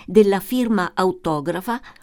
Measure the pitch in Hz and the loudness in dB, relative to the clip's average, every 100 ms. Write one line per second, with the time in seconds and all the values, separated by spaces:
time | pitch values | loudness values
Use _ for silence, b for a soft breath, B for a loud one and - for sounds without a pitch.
0 | B 190 202 196 - 254 233 202 180 - | B 4 4 2 -2 -2 0 0 -2 -2
1 | 185 180 170 151 147 175 185 240 B B | -2 -2 -4 -4 -4 -6 -6 -8 B B